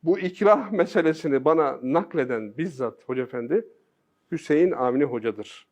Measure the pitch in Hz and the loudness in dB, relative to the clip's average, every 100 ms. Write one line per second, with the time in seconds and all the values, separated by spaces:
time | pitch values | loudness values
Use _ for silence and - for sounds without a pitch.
0 | 160 190 185 - 208 214 214 202 170 - | 0 0 0 2 4 4 2 0 2 2
1 | 160 156 160 135 135 165 147 131 127 156 | 2 0 0 0 2 2 2 -2 -2 -2
2 | 165 165 127 117 107 110 175 135 123 110 | -2 -4 -2 -4 -6 -8 -8 -6 -8 -8
3 | - 127 123 123 120 185 233 _ _ _ | -8 -6 -6 -8 -2 -2 -4 _ _ _
4 | _ _ _ 165 - 151 180 143 123 127 | _ _ _ -10 0 2 2 2 0 0
5 | 143 120 113 101 104 - _ | 0 -2 -4 -6 -12 -18 _